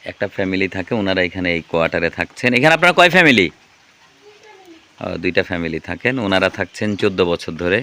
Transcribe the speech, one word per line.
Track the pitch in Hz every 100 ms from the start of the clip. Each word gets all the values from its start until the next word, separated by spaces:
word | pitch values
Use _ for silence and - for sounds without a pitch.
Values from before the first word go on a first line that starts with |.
| -
একটা | - 101 -
ফ্যামিলি | 95 95 95 95
থাকে, | 90 113
ওনারা | 98 95 90
এখানে | 95 90 85
এই | 78
কোয়ার্টারে | 85 82 87 82 -
থাকছেন। | 87 - 123 123
এখানে | 151 160
আপনারা | 175 180
কয় | 175 175
ফ্যামিলি? | 165 120 85 - _ _ _ _ _ _ 403 415 427 392 - 330 _ _ -
ও, | 90
দুইটা | 90 90 92
ফ্যামিলি | 87 82 80 -
থাকেন, | 87 120 131 101
ওনারা | 95 92 -
থাকছেন | 95 - 107 101
চোদ্দ | 107 92 90
বছর | 85 - 80
ধরে। | 87 104